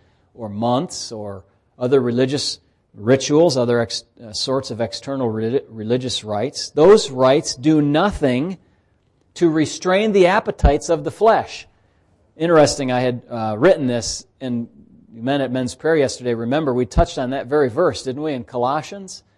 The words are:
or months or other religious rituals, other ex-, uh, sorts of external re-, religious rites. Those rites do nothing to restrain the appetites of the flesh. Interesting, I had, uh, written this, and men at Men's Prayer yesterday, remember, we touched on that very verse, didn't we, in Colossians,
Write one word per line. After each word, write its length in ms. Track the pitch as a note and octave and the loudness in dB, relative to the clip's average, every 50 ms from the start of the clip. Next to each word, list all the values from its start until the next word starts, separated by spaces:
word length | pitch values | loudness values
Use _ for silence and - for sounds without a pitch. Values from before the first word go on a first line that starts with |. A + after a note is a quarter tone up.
| _ _ _ _ _ _ _ | _ _ _ _ _ _ _
or 140 | - A#2 G#2+ | -14 -12 -10
months 640 | G2+ G#2 A2+ A#2+ B2 C3 E3+ F3+ - - - - | -8 -4 -2 0 0 0 -2 -4 -10 -12 -12 -12
or 320 | A#2+ G#2+ G#2 G#2 G2 G2 - _ _ _ _ _ _ _ | -12 -12 -10 -12 -12 -14 -16 _ _ _ _ _ _ _
other 220 | B2+ B2 C#3+ C#3 | 0 2 2 2
religious 600 | A#2+ A#2+ A#2 B2 C3 B2+ C#3+ C#3 - - - - _ _ _ _ _ _ _ | 2 2 0 0 0 0 0 -4 -6 -6 -8 -10 _ _ _ _ _ _ _
rituals, 600 | G#2+ G2+ A2+ C3 C3 - - D3 D3+ E3+ E3+ C3 | -6 2 2 2 2 2 0 2 4 4 4 2
other 260 | C3 A#2+ A#2+ A#2+ A#2+ | 0 0 0 0 0
ex-, 220 | A#2 A2+ - - - _ _ _ | 0 -2 -6 -12 -12 _ _ _
uh, 120 | A#2+ A2 G#2+ | -20 -14 -10
sorts 380 | - - C#3 C3 C3+ C3 - | -8 -4 -2 -4 -4 -4 -6
of 100 | A#2 G#2+ | -6 -6
external 480 | A#2 A2+ - - - C#3 C#3 C3+ C3 A#2 | -6 -6 -6 -12 -10 -8 -6 -4 -2 -2
re-, 320 | G#2+ A2 A2 A2+ B2 C#3 - - | -2 -2 -2 -2 -2 -2 -4 -6
religious 540 | A2+ A2 G#2+ A2 A#2+ B2+ B2+ B2 - - - | -14 -12 -4 -2 -2 -2 -2 -4 -6 -6 -6
rites. 480 | G#2+ G#2 G#2 A2+ C#3+ - - - - | -6 -6 -4 -4 -6 -6 -8 -12 -6
Those 400 | - C#3+ D3+ F#3 G#3+ G#3 - - | 2 4 8 8 8 6 6 0
rites 440 | C3+ B2+ C3 C3 C3+ D#3 E3+ - - | -2 2 4 4 4 4 2 -2 -10
do 280 | - B2 D3+ D#3 D3+ D3 | -2 0 2 4 4 2
nothing 720 | C#3+ C#3+ D#3 F#3 G#3 F#3+ - D#3 C3+ B2 B2 D3 F#3 F#3+ - _ _ _ _ _ _ _ _ _ _ _ _ _ _ _ | 2 2 0 0 0 2 2 2 2 2 0 -2 -4 -8 -12 _ _ _ _ _ _ _ _ _ _ _ _ _ _ _
to 120 | - F3+ E3 | 2 2 2
restrain 640 | D#3 D#3+ D3+ - - - - F3+ F#3 G3 A3 A3 | 4 2 0 0 -4 -6 -2 0 0 2 2 2
the 140 | G3 G3+ F3+ | 4 4 4
appetites 640 | E3+ F#3 A3 - - - - - C#3+ C#3+ D3+ - - | 4 4 2 0 -2 -6 2 2 2 2 2 0 -2
of 140 | E3+ D#3 D3 | -2 -2 -2
the 80 | D#3 | -6
flesh. 560 | - - G#3 A3+ G#3+ D#3 G#2+ - - - - _ _ _ _ _ _ _ _ _ _ _ _ _ _ | -4 2 4 4 4 4 2 -4 -10 -16 -18 _ _ _ _ _ _ _ _ _ _ _ _ _ _
Interesting, 560 | - D#3+ E3+ E3+ D#3 D3 C#3 - - C#3 B2+ | -4 0 4 6 6 6 6 2 -2 -4 -2
I 100 | B2 B2 | 0 0
had, 200 | B2+ B2+ B2 A#2+ - - | 0 0 -2 -4 -8 -10
uh, 260 | A#2+ A#2 A2 A2 G#2+ G#2+ | -8 -6 -4 -4 -2 2
written 260 | C3 F#3 F#3+ D#3+ C#3+ | 4 4 4 4 2
this, 400 | B2 A#2+ A#2 A2+ - - - - _ _ _ | -2 -2 -2 -4 -6 -10 -10 -14 _ _ _
and 260 | C#3 B2+ B2 A#2 A#2 - _ - - _ - - _ _ | -8 -6 -6 -6 -6 -8 _ -20 -20 _ -20 -20 _ _
men 280 | G#2+ A2+ A2+ C3 C#3 C#3+ | -16 -8 -4 -2 -2 -2
at 120 | C3+ A#2+ | -2 -2
Men's 240 | B2 C3 B2+ A#2+ - | -2 -4 -4 -4 -8
Prayer 220 | - - D3+ E3 D#3 | -4 -2 0 2 2
yesterday, 360 | C#3+ B2 - - B2 B2 A#2+ | 2 0 -2 -4 -4 -4 -2
remember, 400 | A2+ A#2 A#2 C3 D#3 D#3+ C#3+ B2 | -2 -2 -2 -2 -2 0 0 0
we 140 | B2 B2 - | -2 -2 0
touched 320 | - - F3 - - - | 0 0 0 0 -2 -6
on 100 | C3 B2 | -6 -4
that 160 | C3+ C#3 G#2 | -6 -6 -6
very 240 | B2 C#3+ D3+ D3 B2 | -2 0 0 0 0
verse, 320 | G#2+ C#3+ F3+ E3+ - - | 0 0 0 0 0 -4
didn't 220 | - C3 B2+ C#3+ D3+ | -8 -8 -8 -6 -6
we, 100 | D#3 C#3+ | -6 -6
in 100 | B2+ A2+ | -6 -10
Colossians, 800 | - - B2 A#2+ B2+ C#3+ D#3 D3 - G3+ G3+ G3 F#3 - - _ _ _ | -8 -4 -2 -2 0 -2 -4 -6 -8 -14 -16 -16 -18 -20 -20 _ _ _